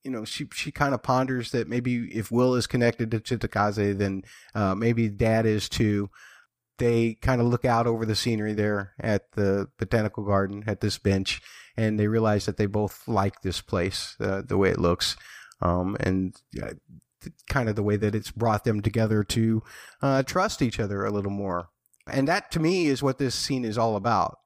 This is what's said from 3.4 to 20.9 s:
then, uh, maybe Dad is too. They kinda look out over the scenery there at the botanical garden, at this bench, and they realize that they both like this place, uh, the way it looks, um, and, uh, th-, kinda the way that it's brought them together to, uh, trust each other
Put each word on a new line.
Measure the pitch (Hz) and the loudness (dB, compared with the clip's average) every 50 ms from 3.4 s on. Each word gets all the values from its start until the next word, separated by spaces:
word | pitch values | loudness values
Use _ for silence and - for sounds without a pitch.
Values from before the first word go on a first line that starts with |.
| - 107 - 104 101 104 101 107 104 101 101 98 | -4 -2 0 2 0 2 2 2 0 0 2 2
then, | 104 98 98 95 95 - - - - - _ | 0 0 -2 -4 -8 -12 -20 -20 -20 -8 _
uh, | 104 104 95 95 | 0 0 0 0
maybe | 98 113 117 120 113 113 107 | 2 2 2 2 4 2 0
Dad | 101 101 123 110 110 113 113 | 2 2 2 4 4 4 4
is | 113 107 107 - - | 2 2 2 -2 -4
too. | - - 120 107 104 101 101 101 _ - - - - - _ _ _ _ _ _ _ - | 0 2 2 2 2 0 -2 -4 _ -18 -20 -20 -20 -20 _ _ _ _ _ _ _ 0
They | 123 120 117 117 117 117 110 _ | 0 2 4 4 2 2 -2 _
kinda | - 135 131 123 117 | 0 0 2 4 4
look | 120 120 120 - | 2 2 2 2
out | 127 117 113 117 120 | 2 2 4 2 2
over | 117 113 113 | 0 0 0
the | 107 107 | 0 0
scenery | - - 123 113 107 107 107 107 | 0 0 0 0 0 0 -2 0
there | 104 104 104 107 101 98 95 _ - | 0 0 0 0 -2 -4 -6 _ -6
at | - 110 107 98 - _ _ | -2 0 0 0 -2 _ _
the | - 101 98 95 101 98 - _ _ | -2 0 2 2 0 -2 -4 _ _
botanical | - 92 - 117 107 107 - - 104 | -4 0 0 0 0 0 -4 -6 -2
garden, | 101 101 98 98 95 101 104 104 110 | 0 0 2 0 0 -4 -8 -6 -6
at | 104 - | -6 -2
this | - 104 - - | -2 -4 -4 0
bench, | _ 101 98 95 98 - - - - - - - - - _ | _ 2 2 2 0 -2 -6 -8 -8 -18 -20 -20 -20 -12 _
and | - 113 110 107 107 | -2 0 0 2 2
they | 104 104 | 0 2
realize | 110 113 113 110 104 104 - | 2 2 2 4 2 2 0
that | - 101 - | -2 -2 0
they | 107 101 | -2 0
both | 98 107 107 98 - - - - | 2 0 -2 -2 -4 -8 -6 -2
like | 117 101 95 101 - - | 0 2 2 0 -2 -4
this | - 95 85 - | -6 -4 -4 -4
place, | - - - 95 90 90 - - - - - _ | -6 -4 -2 0 0 0 -2 -4 -8 -10 -8 _
uh, | 113 98 98 98 98 | -4 -2 -2 -4 -4
the | - 98 98 | -2 0 2
way | 98 92 | 2 2
it | - - | 2 2
looks, | 92 87 87 - - - - - - - - - - - - _ | 2 2 2 2 0 -4 -4 -6 -14 -20 -20 -20 -20 -20 -10 _
um, | - 87 87 90 90 95 101 - | 0 0 0 2 0 -2 -2 -2
and, | - 95 95 95 92 92 - - _ _ - - | 0 0 0 0 0 -2 -6 -12 _ _ -12 -10
uh, | - - - - _ _ - - _ _ _ _ | -10 -10 -12 -14 _ _ -20 -20 _ _ _ _
th-, | - - - _ _ - | -18 -18 -18 _ _ -4
kinda | - 143 123 110 107 | -2 -2 0 0 -2
the | 107 101 | 0 0
way | 104 104 104 | 0 0 2
that | 107 104 104 | 0 0 -2
it's | 107 101 - | -2 -6 -6
brought | - 110 117 117 107 104 - | -6 -2 0 2 2 2 0
them | 123 110 104 | 0 -2 0
together | 101 - - 120 113 107 110 107 104 | 0 0 0 2 2 2 2 0 0
to, | _ - 117 113 113 110 113 - - - - - - - _ | _ 0 2 2 2 2 0 -2 -6 -20 -20 -20 -20 -10 _
uh, | - 139 135 135 135 | 0 0 2 2 0
trust | 131 - 185 185 220 - - | 0 0 0 0 0 0 -2
each | 143 120 - - | -2 -2 0 -2
other | 113 98 | -4 -4